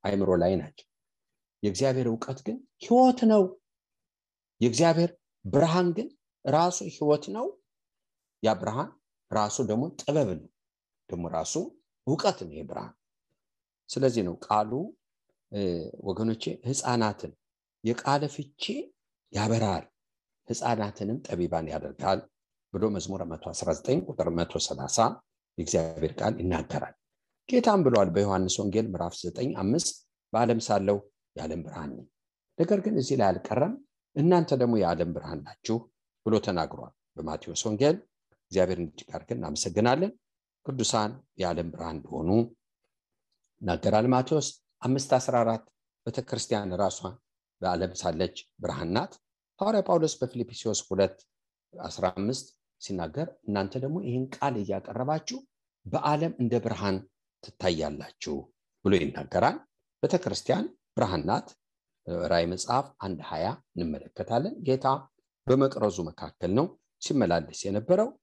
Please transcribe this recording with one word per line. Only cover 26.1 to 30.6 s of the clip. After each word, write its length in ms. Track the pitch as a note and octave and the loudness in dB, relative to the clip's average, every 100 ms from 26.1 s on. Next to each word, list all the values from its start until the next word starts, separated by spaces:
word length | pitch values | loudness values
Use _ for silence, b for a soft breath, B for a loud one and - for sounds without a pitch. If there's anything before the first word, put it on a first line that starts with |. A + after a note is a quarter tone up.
| - | -2
ቃል 180 | G#2+ - | -2 0
ይናገራል። 580 | F2 E2 D2 - - - _ _ _ _ - | -2 -2 -2 -6 -8 -14 _ _ _ _ 0
ጌታም 320 | B3 A#3+ G3+ | 2 4 4
ብሏል 280 | C#3+ A#2 F#2+ | 6 6 4
በዮሐንስ 440 | E2+ G2+ F#2+ F#2 - | 4 2 2 0 0
ወንጌል 300 | G2+ G2+ A2 | 0 0 0
ምዕራፍ 260 | F2+ E2+ - | -4 -6 -6
ዘጠኝ 320 | F2 - B2+ E2 | -10 -4 -4 -2
አምስት 320 | G2 D3 - - _ _ _ | 0 0 0 -6 _ _ _
"በዓለም 260 | A2 A#2 A2+ | 0 2 2